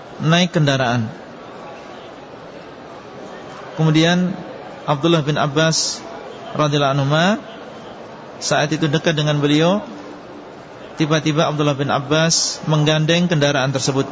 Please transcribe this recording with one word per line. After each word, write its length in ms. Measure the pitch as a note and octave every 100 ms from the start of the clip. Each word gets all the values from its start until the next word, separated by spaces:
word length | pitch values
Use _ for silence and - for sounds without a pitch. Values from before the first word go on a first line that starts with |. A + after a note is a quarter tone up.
| - -
naik 320 | D3 E3+ F3+
kendaraan. 560 | E3+ C#3+ C3+ B2 A#2+ A2+ - - - - - - - - - - - - - - A#2 - - - - - - - - - - - -
Kemudian 560 | D#3+ D#3 E3 F3 F3+ F#3 - - - - -
Abdullah 320 | D3 E3 E3
bin 160 | C#3+ D3
Abbas 640 | C#3+ C#3+ D#3+ D#3 - - - - - - - C#3
radhiyallahu 380 | D3+ C#3+ C#3 C#3
anhuma 400 | C#3 D#3 F3+ A#3 - - - - - - - - - -
saat 320 | - C#3+ D3
itu 160 | D3+ D#3+
dekat 240 | D3+ F3+
dengan 240 | D#3 D3+ D3
beliau. 480 | C#3+ D3 E3+ G#3 - - - - - - - - - - - -
Tiba-tiba 480 | D#3 D#3 D#3 D3 C#3+
Abdullah 320 | D3 D3 C#3
bin 160 | C#3
Abbas 680 | C3+ C3+ D#3 E3 D#3+ - - -
menggandeng 640 | D#3 D3+ D#3 D#3 E3+ F3
kendaraan 400 | E3 C#3+ C#3+ C3+
tersebut 400 | C3 - C3+ C3+